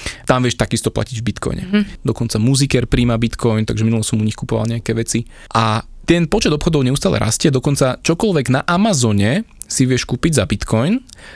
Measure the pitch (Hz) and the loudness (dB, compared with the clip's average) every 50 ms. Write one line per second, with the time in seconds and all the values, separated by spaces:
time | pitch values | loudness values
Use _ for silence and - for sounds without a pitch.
0 | - - - - - - 131 127 123 120 - - 117 - 117 113 - - - 110 | -10 -10 -12 -4 -2 0 2 2 2 0 0 0 -2 -2 -2 -2 -2 -2 -2 -2
1 | 110 - 120 110 120 - - - - - - - 185 185 202 208 202 - - - | -4 -4 -6 -6 -4 -6 -6 -4 -4 -6 -6 -6 -4 -2 0 0 0 -2 -6 -6
2 | - - 110 - 120 113 - 107 110 127 139 127 143 135 - 123 120 - - 123 | -4 -4 -2 -2 -2 -4 -2 0 2 2 2 2 2 2 2 0 0 0 0 0
3 | 120 120 117 113 120 113 - - - 120 110 110 110 - 113 107 110 113 113 113 | 2 2 0 0 0 -2 -2 -2 0 0 0 0 0 -2 -2 0 0 0 0 0
4 | 110 - - 110 107 107 - - - - 117 110 110 113 117 113 - - 113 113 | 0 -2 -2 0 0 -2 -2 -4 -4 -4 -2 -2 -2 -2 -4 -4 -4 -2 -2 -2
5 | 113 - - 117 110 - - - - - - 113 113 110 107 - - - - - | -2 -2 -4 -4 -4 -6 -12 -20 -10 -4 0 0 2 2 0 0 -4 -6 -14 -4
6 | - - 170 175 170 - - 226 - - 151 143 - 180 156 147 127 123 139 - | 0 2 4 4 4 2 2 2 2 2 0 0 0 0 2 2 2 0 0 0
7 | - 190 127 110 - 113 - - - 151 135 127 - 147 139 - 135 127 - - | 0 0 0 0 0 0 0 2 2 2 2 2 2 0 0 2 2 0 0 0
8 | - - 165 - - 214 180 147 117 - 127 131 - - 175 180 208 226 185 131 | -2 -2 0 2 2 2 2 2 2 2 2 0 2 0 0 2 2 2 2 2
9 | 120 110 104 101 101 110 139 208 226 - - - - - - - 131 127 127 120 | 2 2 2 2 2 2 2 0 -2 -6 -10 -18 -14 -4 -2 0 2 2 2 0
10 | - - 127 123 - 170 156 123 95 78 104 98 - - 113 110 127 170 226 262 | -2 -2 -2 0 0 2 2 2 0 0 -2 -4 -2 -2 0 0 2 2 0 -2
11 | - - - - - - - | -4 -8 -18 -20 -20 -20 -20